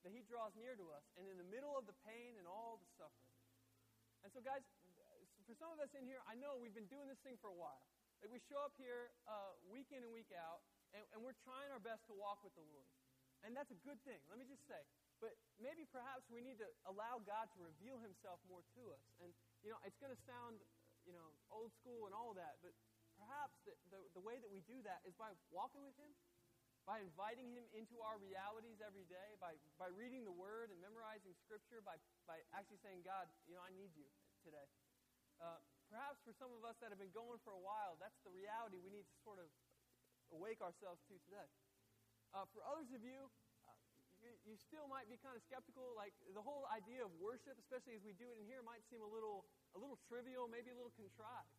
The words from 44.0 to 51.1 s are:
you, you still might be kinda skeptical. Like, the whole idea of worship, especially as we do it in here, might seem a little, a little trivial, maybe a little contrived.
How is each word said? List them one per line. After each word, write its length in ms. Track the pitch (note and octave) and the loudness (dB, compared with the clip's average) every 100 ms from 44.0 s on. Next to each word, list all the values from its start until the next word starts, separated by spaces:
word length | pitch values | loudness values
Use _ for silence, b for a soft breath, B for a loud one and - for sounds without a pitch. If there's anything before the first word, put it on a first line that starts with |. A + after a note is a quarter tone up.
| - F#3 | -20 -14
you, 80 | A#3 A3 G#3 | -12 -10 -6
you 60 | G#3+ | -6
still 320 | - D#4 C#4+ | -4 -2 4
might 160 | C4+ G#3+ | 4 2
be 80 | A#3+ | -2
kinda 160 | C4+ A#3+ | -2 -4
skeptical. 480 | - B3+ B3+ C4 B3+ | -2 -4 -2 -2 0
Like, 240 | A3 G3+ - G3 | 2 0 -2 -4
the 80 | G3 | 0
whole 240 | G#3+ D4 C4+ | 2 4 6
idea 320 | A3 G3 B3+ | 4 4 2
of 80 | G#3+ E3 | 2 4
worship, 400 | G3+ B3+ D4 B3+ | 2 2 -4 -8
especially 400 | - B3+ B3+ A3 | 0 0 0 -4
as 40 | |
we 120 | G#3 F#3+ | -4 -4
do 160 | B3 | -4
it 80 | A#3 | -4
in 80 | G#3 | -4
here, 160 | C4 | -2
might 160 | A3+ A#3 - | -4 -6 -6
seem 160 | A#3+ | -2
a 60 | G#3+ | 0
little, 320 | A3 A3 G3+ F3+ - - F3 | 4 4 2 -2 -16 -8 -2
a 20 | |
little 200 | C#4 B3 - | 0 -2 0
trivial, 400 | A#3+ B3 B3+ A#3+ | 0 2 4 4
maybe 240 | A#3 B3 | 4 0
a 40 | B3 | -2
little 160 | A#3+ A3+ | -4 -4
contrived. 560 | G3 | -8